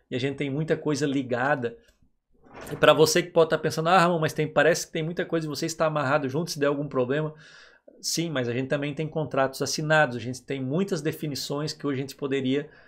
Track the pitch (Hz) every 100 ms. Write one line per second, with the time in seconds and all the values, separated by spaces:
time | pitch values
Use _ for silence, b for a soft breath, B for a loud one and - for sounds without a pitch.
0 | b 127 135 139 143 139 156 156 156 139
1 | 147 135 120 120 135 147 117 113 b _
2 | _ _ _ _ - - - 147 151 147
3 | 156 180 170 170 160 160 160 165 160 185
4 | 170 170 156 - 151 151 147 175 - 165
5 | 160 175 180 165 156 143 165 165 160 151
6 | 131 147 135 139 - 147 143 143 147 131
7 | 123 143 156 151 B B B B - -
8 | - - 170 139 120 120 135 147 147 147
9 | 156 156 151 135 135 - 135 - 151 156
10 | 147 120 123 127 - 139 131 156 196 170
11 | 156 156 151 131 - 147 151 - 143 135
12 | 139 - 143 135 127 139 147 b